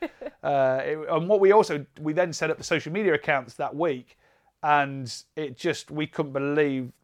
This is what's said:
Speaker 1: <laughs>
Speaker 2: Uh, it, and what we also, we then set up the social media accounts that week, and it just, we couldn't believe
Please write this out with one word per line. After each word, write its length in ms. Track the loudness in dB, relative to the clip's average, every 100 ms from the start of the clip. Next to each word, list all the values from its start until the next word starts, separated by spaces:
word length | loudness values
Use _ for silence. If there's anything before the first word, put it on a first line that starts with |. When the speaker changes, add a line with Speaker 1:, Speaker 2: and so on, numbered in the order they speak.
Speaker 1:
<laughs> 40 | -12 -12 -16 -8
Speaker 2:
Uh, 360 | -2 2 2 0 -2
it, 140 | -6 -2
and 180 | -2 2
what 120 | 6
we 120 | 8
also, 320 | 8 6 -2 -8 -8
we 120 | -2
then 180 | 0 0
set 200 | -2 -4
up 60 | -4
the 40 |
social 300 | -2 -2 -2
media 220 | -2 0 0
accounts 400 | 0 -2 -2 -8
that 200 | -6 -2
week, 400 | -2 -2 -8 _ _ _ _ _
and 640 | 2 2 2 -4 -10 -12 -12 -8
it 220 | -8 -4
just, 320 | -4 -4 -6
we 160 | -6 -4
couldn't 280 | -4 -4
believe 580 | -4 0 2 2 0 -6 -12